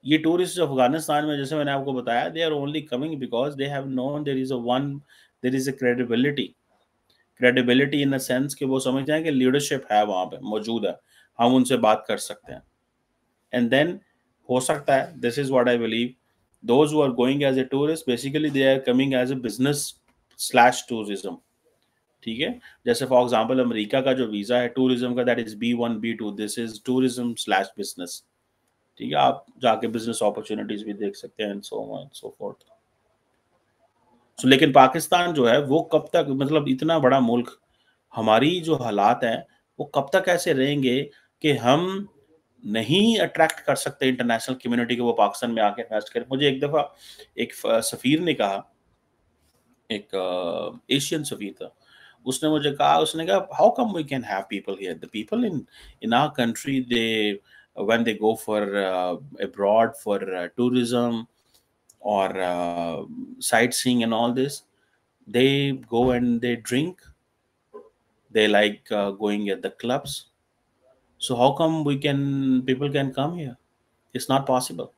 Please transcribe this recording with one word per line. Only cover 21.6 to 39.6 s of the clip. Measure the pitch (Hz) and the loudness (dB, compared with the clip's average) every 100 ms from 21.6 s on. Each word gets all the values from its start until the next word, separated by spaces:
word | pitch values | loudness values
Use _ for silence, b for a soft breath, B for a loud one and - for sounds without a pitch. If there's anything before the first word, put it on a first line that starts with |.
| _ _ _ _ _ _ | _ _ _ _ _ _
ठीक | - 113 | -10 -4
है? | 170 247 B B 117 | -4 -4 B B -2
जैसे | 117 127 | 0 4
for | 123 | 4
example | 123 117 117 131 | 6 2 2 2
अमेरिका | 120 113 104 135 | 2 0 0 0
का | 131 | 2
जो | 131 117 | 0 0
वीजा | 104 101 123 | -2 0 0
है | 123 | 0
टूरिज्म | 131 131 123 123 | 0 2 2 0
का, | 123 | 0
that | 123 120 110 | 0 0 -2
is | |
बी | 107 117 | -4 -2
वन, | 120 117 110 | 0 -2 -2
बी | 113 | -4
टू, | 113 107 | -4 -6
this | 101 107 113 | -6 -8 -6
is | 113 | -8
tourism | 107 - 127 127 120 | -8 -2 2 2 0
slash | 120 113 - 98 98 - | -6 -6 0 2 0 -6
business, | 98 - 87 - _ _ _ _ _ _ _ _ | -10 -10 -12 -12 _ _ _ _ _ _ _ _
ठीक | 120 | -4
है? | |
आप | 143 135 - - _ | 2 2 0 -10 _
जाके | 123 110 117 | 0 0 -2
बिजनेस | 113 113 110 | -4 -6 -2
अपॉर्चुनिटीज | 104 107 104 107 104 104 | -2 -2 -8 -8 -6 -8
भी | 107 | -8
देख | 101 104 101 | -6 -6 -8
सकते | 98 - | -18 -8
हैं | 107 | -8
and | 101 | -8
so | - | -10
on | 110 107 107 | -10 -10 -12
and | - - | -14 -16
so | 110 | -18
forth। | - 101 - _ _ _ _ _ _ _ _ _ _ _ _ _ _ _ _ _ - | -12 -14 -14 _ _ _ _ _ _ _ _ _ _ _ _ _ _ _ _ _ -2
So, | |
लेकिन | 131 131 151 | 4 6 8
पाकिस्तान | 139 131 165 - 175 175 | 8 8 4 0 0 0
जो | 156 117 | 2 4
है | 127 | 4
वो | 143 147 | 4 0
कब | 156 156 147 | 2 -2 2
तक, | 175 147 | 0 0
मतलब | 135 139 156 143 | -2 0 0 2
इतना | 131 156 165 | -2 2 4
बड़ा | 131 135 | 4 4
मुल्क, | 120 120 117 - _ _ _ _ _ | 4 0 -2 -12 _ _ _ _ _
हमारी | - 110 110 143 180 | -2 4 4 4 0
जो | 160 | -2
हालात | 143 120 101 104 - | -2 0 2 4 4
हैं | 117 110 - _ | 0 -4 -8 _